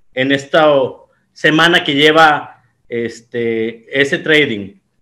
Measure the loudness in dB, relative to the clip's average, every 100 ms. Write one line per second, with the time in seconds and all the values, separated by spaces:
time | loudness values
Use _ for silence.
0 | _ -6 -2 -2 -2 0 2 2 0 -6
1 | _ _ _ -6 -2 2 2 0 -2 0
2 | 2 6 4 2 -6 -18 _ _ -12 -8
3 | -8 -10 _ -6 -4 -4 -4 -8 -8 -4
4 | -2 -4 0 0 0 -4 -10 -18 _ _